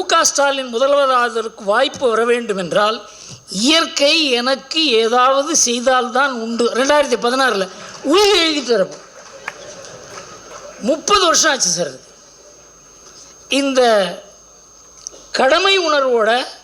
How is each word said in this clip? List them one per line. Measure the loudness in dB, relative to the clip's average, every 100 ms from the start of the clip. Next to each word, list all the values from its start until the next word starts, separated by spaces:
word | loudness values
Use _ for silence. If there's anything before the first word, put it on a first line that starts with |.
| 0
க | 2 2
ஸ்டாலின் | 2 0 0 -4
முதல்வராவதற்கு | -2 2 2 2 2 0 -2 -6 -6
வாய்ப்பு | -2 0 0 0 0
வர | 2 2
வேண்டும் | 0 -2 -4
என்றால் | -2 0 0 -2 -10 -20 -20 -20 -10
"இயற்கை | -2 2 2 0 0 2 2 0
எனக்கு | 0 0 -4 -4 -2 0
ஏதாவது | 2 2 4 4 2 0 0
செய்தால்தான் | 0 0 2 2 0 0 0
உண்டு." | -2 -4 -2 0
ரெண்டாயிரத்தி | 0 2 2 2 -2
பதினாறுல | 0 0 0 0 -4 -10 -18 -8
உயிர் | 0 2 4 4
எழுதிட்டு | 2 -2 0 0
வரப்போ | -2 -6 -20 -20 -20 -20 -18 -16 -18 -20 -20 -20 -20 -20 -20 -20 -20 -20 -20 -6
முப்பது | -2 -2 2 2 4
வருஷம் | 2 2
ஆச்சு | 0 -2
சார் | -2 -4
அது. | -8 -20 -20 -20 -20 -20 -20 -20 -20 -20 -20 -20 -20 -20 -20 -6
இந்த | -2 0 2 2 2 0 -6 -18 -20 -20 -20 -20 -20 -20 -20 -20 -20 -10
கடமை | -2 2 2 2 2
உணர்வோட | 0 0 0 0 2 0 -2 -12